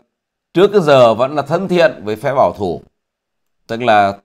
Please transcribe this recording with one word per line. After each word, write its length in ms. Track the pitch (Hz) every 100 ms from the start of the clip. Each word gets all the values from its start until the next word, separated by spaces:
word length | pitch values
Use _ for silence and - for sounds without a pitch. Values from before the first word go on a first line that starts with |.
| _ _ _ _ _
trước 180 | 170 202
cái 100 | 208
giờ 320 | 151 135 120
vẫn 220 | 107 131 151
là 60 |
thân 260 | 135 170 190
thiện 240 | 175 - -
với 120 | 101 107
phe 180 | 139
bảo 200 | 135 95 92
thủ, 240 | 95 73 - _ _ _ _ _ _ _ -
tức 140 | 113
là 360 | 123 104 101 98